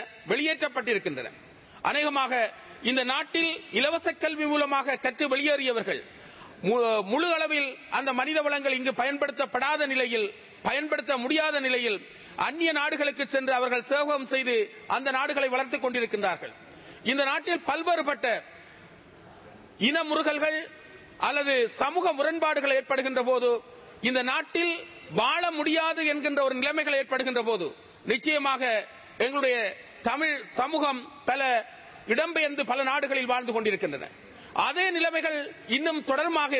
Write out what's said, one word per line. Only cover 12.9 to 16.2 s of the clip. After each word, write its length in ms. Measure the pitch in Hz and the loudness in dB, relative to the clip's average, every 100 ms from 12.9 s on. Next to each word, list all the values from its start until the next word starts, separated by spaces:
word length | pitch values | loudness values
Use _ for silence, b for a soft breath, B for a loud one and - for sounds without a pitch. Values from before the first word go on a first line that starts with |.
| 302 294 277 277 | 0 -2 -2 -2
சென்று 260 | 269 262 254 | 0 2 2
அவர்கள் 280 | 247 247 - | 2 0 0
சேவகம் 400 | 277 294 285 262 | 0 2 0 0
செய்து 240 | 269 254 233 208 - - | -2 2 2 0 -4 -4
அந்த 140 | 226 269 262 | -2 0 0
நாடுகளை 300 | 294 277 262 | 0 0 0
வளர்த்துக் 320 | 254 262 285 | 0 0 -2
கொண்டிருக்கின்றார்கள். 680 | 262 247 226 208 | -2 0 -2 0